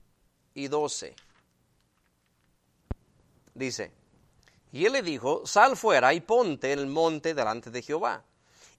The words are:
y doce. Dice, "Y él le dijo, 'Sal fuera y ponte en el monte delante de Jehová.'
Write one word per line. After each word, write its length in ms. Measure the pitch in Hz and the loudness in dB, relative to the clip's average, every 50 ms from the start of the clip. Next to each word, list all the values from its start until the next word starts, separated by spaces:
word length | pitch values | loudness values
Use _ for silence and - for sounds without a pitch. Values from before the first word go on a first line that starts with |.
| - _ _ _ _ _ _ _ _ _ | -20 _ _ _ _ _ _ _ _ _
y 140 | _ 139 139 | _ -10 -6
doce. 480 | 135 147 151 151 135 - - - 71 - - - _ _ _ _ _ _ _ _ _ _ _ _ _ _ _ _ _ _ _ _ _ _ _ _ _ _ _ _ _ _ _ _ - - - _ _ _ _ _ _ _ _ _ _ | -4 -2 -2 -2 -2 -4 -8 -12 -14 -16 -20 -20 _ _ _ _ _ _ _ _ _ _ _ _ _ _ _ _ _ _ _ _ _ _ _ _ _ _ _ _ _ _ _ _ -14 -14 -14 _ _ _ _ _ _ _ _ _ _
Dice, 380 | _ 127 131 127 117 - 101 - - _ _ _ _ _ _ _ _ _ _ _ _ _ _ _ | _ -8 -8 -6 -6 -8 -10 -12 -14 _ _ _ _ _ _ _ _ _ _ _ _ _ _ _
"Y 140 | - 131 170 | -4 -2 0
él 80 | - | 0
le 100 | 170 180 | 0 0
dijo, 440 | 165 170 147 120 113 135 160 - - | -2 -4 -6 -4 -2 -2 -2 -2 -4
'Sal 320 | - - 202 240 269 254 - | 2 6 6 6 6 4 2
fuera 340 | - 220 170 131 120 131 | 2 4 4 6 6 4
y 80 | 156 170 | 4 2
ponte 520 | 160 - 220 247 240 180 143 123 - 135 | 0 2 2 2 2 2 -2 -2 -2 -2
en 60 | 143 143 | -2 -2
el 80 | 139 | -4
monte 460 | 135 139 160 165 165 160 151 143 165 | -4 0 0 0 0 0 -2 -4 -4
delante 380 | 160 139 117 107 113 117 - 120 | -2 -2 -2 -2 -2 -4 -8 -10
de 100 | 113 123 | -12 -10
Jehová.' 420 | - - 147 165 208 233 101 - - _ _ _ _ _ _ _ - - _ | -8 -6 -4 -4 -2 -4 -4 -6 -12 _ _ _ _ _ _ _ -20 -20 _